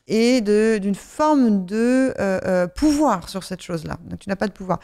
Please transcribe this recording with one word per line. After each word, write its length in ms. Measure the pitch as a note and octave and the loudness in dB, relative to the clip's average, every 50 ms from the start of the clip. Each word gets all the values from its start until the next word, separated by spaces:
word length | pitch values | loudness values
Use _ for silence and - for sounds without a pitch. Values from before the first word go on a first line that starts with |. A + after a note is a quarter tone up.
| _ | _
Et 360 | - E3 A3 A3+ A#3+ B3+ C4 | -2 0 2 4 4 4 2
de, 380 | G#3+ G3+ G#3 G#3 G#3+ A3+ A3+ G#3+ | 2 2 2 2 4 2 0 0
d'une 160 | F#3+ G3+ G3 | -2 -2 -4
forme 680 | - - - - - D4+ D#4 D#4 C#4+ B3+ A#3 G#3 G3 F#3 | -4 -8 -10 -4 0 2 2 4 4 4 4 2 2 0
de, 480 | F3 G3+ A3 A#3 A#3+ B3+ C4 C4 C4 - - | -2 -2 0 0 2 2 2 2 0 0 -2
euh, 200 | G3 G3 F#3+ F#3 - | -2 -2 -2 -2 -2
euh, 240 | - F#3 F3+ F3+ F3 | 0 0 0 0 -2
pouvoir 600 | - - C#4 D#4 D4 C#4+ D#4 C4+ G#3+ F3+ E3 - | -2 0 0 2 2 2 2 2 0 0 -4 -8
sur 160 | - F#3+ F3 | -12 -12 -10
cette 160 | - F#3+ F3 | -10 -12 -12
chose-là. 340 | - - F3 E3 D3+ E3 - E3 E3+ | -10 -8 -8 -8 -8 -10 -12 -12 -12
Donc, 140 | - F3 E3+ | -12 -14 -12
tu 80 | - - | -8 -8
n'as 80 | F#3+ | -6
pas 120 | F3+ G#3 G#3 | -4 -4 -6
de 40 | |
pouvoir. 280 | - - G3 F#3 F#3+ F#3+ | -6 -6 -6 -6 -6 -6